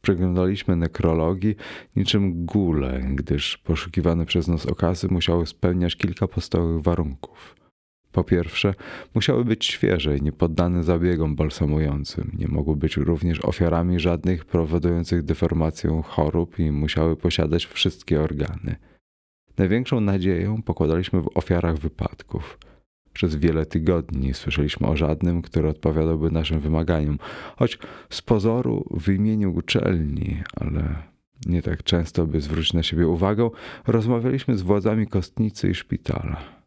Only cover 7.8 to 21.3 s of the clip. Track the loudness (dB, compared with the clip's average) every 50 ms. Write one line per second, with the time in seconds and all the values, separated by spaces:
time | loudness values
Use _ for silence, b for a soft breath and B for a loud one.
7.8 | _ _ _ _ _ _ 0 0 2 4 2 2 2 -2 -4 0 0 0 -2 B
8.8 | B B B B B B -2 0 2 2 2 2 2 2 0 0 -2 -6 -2 0
9.8 | 2 2 2 2 2 0 0 2 0 -2 0 2 0 0 2 2 2 2 2 2
10.8 | 2 2 2 2 2 2 2 2 0 0 2 0 0 0 0 0 0 2 2 2
11.8 | 2 0 0 -2 -6 -6 -6 -6 -6 -6 -6 -4 -4 -2 -2 0 0 0 0 0
12.8 | 0 -2 0 0 0 0 0 0 0 0 0 0 -2 -2 0 2 2 2 2 2
13.8 | 2 2 0 2 2 0 0 0 0 -2 -2 -2 -4 -2 0 0 0 2 0 0
14.8 | 2 2 0 0 0 0 0 -2 0 -2 -2 0 0 0 2 2 0 0 -2 -2
15.8 | -2 0 0 0 -4 -2 0 0 0 2 2 0 -2 -2 -2 -2 0 0 0 0
16.8 | -2 0 0 2 2 2 0 0 0 0 0 2 0 2 0 0 -2 -4 -4 -2
17.8 | -2 -2 -2 -4 -2 0 2 2 2 0 0 -2 -4 -4 -4 -8 -6 -8 -8 -8
18.8 | b b b b b _ _ _ _ _ _ _ _ _ 0 0 2 2 2 0
19.8 | 0 0 0 2 2 2 2 2 2 2 2 2 0 -2 -2 -4 -4 -4 0 0
20.8 | 2 2 2 0 0 0 0 0 0 0